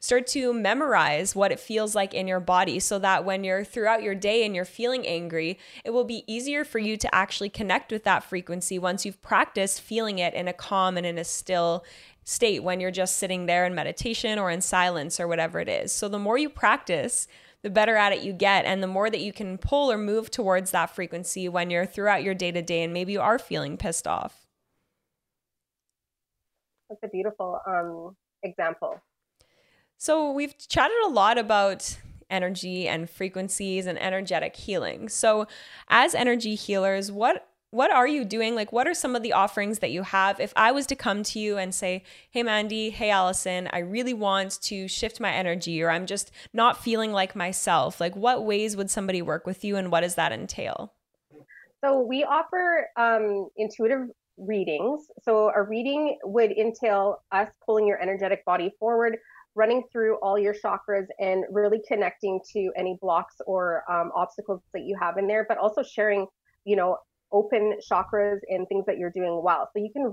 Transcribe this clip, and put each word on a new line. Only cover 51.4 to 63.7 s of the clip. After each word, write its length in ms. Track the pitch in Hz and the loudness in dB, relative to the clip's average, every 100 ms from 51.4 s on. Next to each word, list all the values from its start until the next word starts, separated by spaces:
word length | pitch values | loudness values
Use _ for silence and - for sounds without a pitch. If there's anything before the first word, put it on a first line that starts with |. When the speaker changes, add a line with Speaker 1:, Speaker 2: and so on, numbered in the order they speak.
| - - - _ | -20 -20 -20 _
Speaker 2:
So 160 | 277 269 | 2 2
we 240 | 240 262 | 2 0
offer, 640 | 294 302 320 370 359 330 - - | 2 2 0 0 2 2 0 0
um, 540 | 233 226 214 202 190 - | 2 4 2 -2 -4 -6
intuitive 500 | 214 - 226 269 247 - _ - | -6 0 2 2 -2 -12 _ -12
readings. 720 | 190 214 170 151 208 302 302 - | -4 -2 -2 -2 -2 -4 -8 -6
So 280 | - 214 214 | 2 4 4
a 80 | 208 | 2
reading 560 | 202 220 254 285 302 - | 0 -2 -2 0 -2 -2
would 280 | 196 214 220 | -2 2 2
entail 680 | - 226 226 233 202 196 - _ | 2 0 0 0 2 2 -2 _
us 160 | 196 214 - - | -2 -2 -4 0
pulling 200 | 214 208 | 2 4
your 160 | 196 | 2
energetic 440 | 185 196 196 196 - | -2 -2 0 0 2
body 260 | 180 175 - | 0 0 -2
forward, 380 | 220 233 233 226 - - - 208 | 0 2 2 0 -8 -20 -8 2
running 280 | 220 254 247 | 2 2 0
through 280 | 233 220 214 | 0 2 2
all 180 | 196 202 | 2 2
your 140 | 202 | 2
chakras 540 | 208 214 190 - 202 190 - | 0 -2 -2 -2 -2 -2 -4
and 240 | 190 185 - | 0 0 0
really 300 | 202 208 220 - | 2 2 2 0
connecting 540 | 214 180 - 202 185 - | 0 0 -2 -2 -4 -4
to 180 | 208 185 190 | -4 -2 -2
any 200 | 185 185 | -4 -2
blocks 340 | 185 170 190 - - | 0 0 0 -8 -4
or, 380 | 190 180 | 0 0